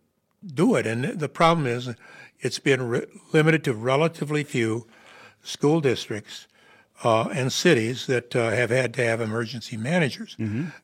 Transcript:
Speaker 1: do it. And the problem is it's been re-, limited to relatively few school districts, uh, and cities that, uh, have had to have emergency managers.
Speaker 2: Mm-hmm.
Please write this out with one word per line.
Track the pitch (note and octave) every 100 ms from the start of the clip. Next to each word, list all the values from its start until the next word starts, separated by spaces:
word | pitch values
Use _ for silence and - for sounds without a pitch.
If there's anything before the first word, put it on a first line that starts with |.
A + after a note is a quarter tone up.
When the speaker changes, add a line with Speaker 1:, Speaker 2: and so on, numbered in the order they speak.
| _ _ _ _
Speaker 1:
do | G3 C3 G#3+
it. | D#3+ A2
And | A2+
the | D3+ F#3 D3
problem | - E3 E3+ C3+
is | A#2+ B2 A2 - - - _
it's | B2+ -
been | D3+ C3 A#2+
re-, | B2 - - -
limited | D#3+ D#3 D#3+
to | D3
relatively | A2 A#2+ C#3 D#3+ E3 D3 D3+
few | D3 B2+ A2+ A2+ - - - - - _
school | - - C#3+ E3
districts, | C#3 G#2+ - G#2+ - - - _ _ - _ -
uh, | A#2+ A2 D#3
and | D#3 B2+
cities | - F3+ C3 A2 B2+ -
that, | B2 - B2+
uh, | A2+
have | A2 A#2
had | B2+ B2
to | A#2
have | A#2 A2+
emergency | A2+ A2+ A2+ B2 -
managers. | A2 A#2+ F3+ C#3+ - A3+ -
Speaker 2:
Mm-hmm. | A2 A2 E3 -